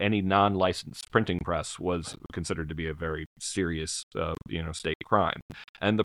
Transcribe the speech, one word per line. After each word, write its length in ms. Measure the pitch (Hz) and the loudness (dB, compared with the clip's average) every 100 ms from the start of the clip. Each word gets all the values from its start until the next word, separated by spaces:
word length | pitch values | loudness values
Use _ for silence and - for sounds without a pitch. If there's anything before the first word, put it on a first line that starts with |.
any 220 | 101 107 | 2 2
non-licensed 880 | 92 98 101 98 92 90 - - - | 4 6 6 6 2 2 -6 -14 0
printing 280 | 113 110 90 80 | 2 2 0 0
press 320 | 82 71 - | -2 -2 -4
was 400 | 87 87 80 - - | -2 0 -2 -12 -10
considered 340 | - 82 85 78 | -8 -4 -4 -4
to 40 | |
be 140 | 80 80 | -4 -4
a 80 | 76 | -4
very 300 | 82 78 78 _ | -4 -4 -8 _
serious, 640 | - - 87 80 78 - - - | -6 0 0 0 -4 -6 -6 -4
uh, 160 | 80 82 - | -4 -4 -6
you 140 | 82 | -6
know, 80 | 80 | -4
state 260 | 78 82 80 - | -4 -4 -6 2
crime. 340 | 107 87 - - - - - | 2 4 0 -8 -16 -16 -2
And 180 | 101 | 2
the 40 | 107 | 2